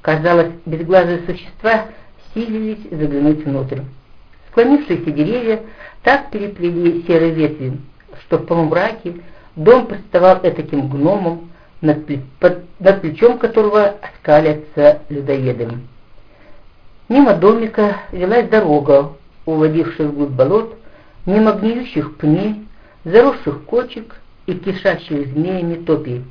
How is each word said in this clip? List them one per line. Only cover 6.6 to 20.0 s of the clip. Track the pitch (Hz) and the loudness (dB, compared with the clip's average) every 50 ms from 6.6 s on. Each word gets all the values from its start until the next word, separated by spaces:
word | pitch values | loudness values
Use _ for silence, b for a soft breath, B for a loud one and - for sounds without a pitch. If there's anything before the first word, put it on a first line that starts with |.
| 175 175 175 170 175 170 170 175 170 | -4 -4 -2 2 0 0 0 0 -2
серые | - 175 160 160 165 | 0 2 2 2 2
ветви, | 160 160 156 147 151 - 135 131 131 - - - - _ _ - - - | 0 0 -2 -2 -2 -6 -8 -8 -8 -10 -12 -18 -20 _ _ -20 -20 -20
что | - - - 156 | -6 -4 -4 -4
в | - | -2
полумраке | - 175 165 160 151 160 175 190 226 220 - - 180 170 170 B B B B B B B | -2 -2 0 0 0 0 0 -2 -2 -4 -8 -12 -12 -12 -12 B B B B B B B
дом | 160 156 202 247 247 220 | 0 6 6 6 6 4
представал | - 214 196 - - - 175 175 185 185 185 | -2 -8 -12 -12 -2 0 4 6 6 4 4
этаким | - 175 160 - 151 - - 143 135 131 | 2 -2 -2 -2 -8 -4 -4 -4 -4 -4
гномом, | 135 139 143 165 202 208 185 170 170 170 170 b b b b b b b | -4 0 0 0 0 0 -2 -4 -6 -6 -12 b b b b b b b
над | - 156 147 151 - | 0 0 0 0 -4
пле-, | - 147 131 - - - - | -8 -8 -8 -8 -14 -8 2
под, | - 180 - - - - - - | 2 2 2 2 -10 -18 -18 2
над | 180 185 196 190 | 2 2 2 2
плечом | - 160 143 - 226 240 247 240 | -2 -8 -2 4 4 4 4 2
которого | - 226 - 226 214 208 208 214 208 202 202 - | -2 0 0 2 0 2 2 2 2 2 0 -4
оскалятся | - - - - _ - 151 151 156 156 151 151 - - - 151 147 147 151 - - - | -16 -18 -20 -10 _ 4 4 6 6 4 -2 -2 -8 -10 -2 4 6 6 6 4 -2 -10
людоеды. | 151 143 135 143 139 135 127 127 117 110 117 117 120 123 127 - - - - - - b b b b b b b b b b b _ - _ - - - - _ | -10 -8 -4 -2 -2 -2 -2 -4 -4 -4 -6 -8 -8 -12 -12 -16 -20 -20 -20 -20 -20 b b b b b b b b b b b _ -20 _ -20 -20 -20 -8 _
Мимо | 226 277 285 240 196 | 4 4 6 6 4
домика | 170 165 208 226 233 226 214 - - 214 202 190 - - - | 4 4 4 4 4 -2 -4 -2 0 0 0 0 -4 -10 -12
велась | - 185 180 185 220 240 220 175 | -6 -4 -2 2 2 0 2 2
дорога, | 220 220 202 165 147 151 143 151 143 139 139 151 - - - - _ - - | 2 2 2 4 2 2 4 4 4 4 4 0 -8 -18 -20 -20 _ -14 -6
уводившая | - 160 156 156 156 156 165 160 165 - - | -4 0 2 2 2 2 0 -2 -2 -4 -4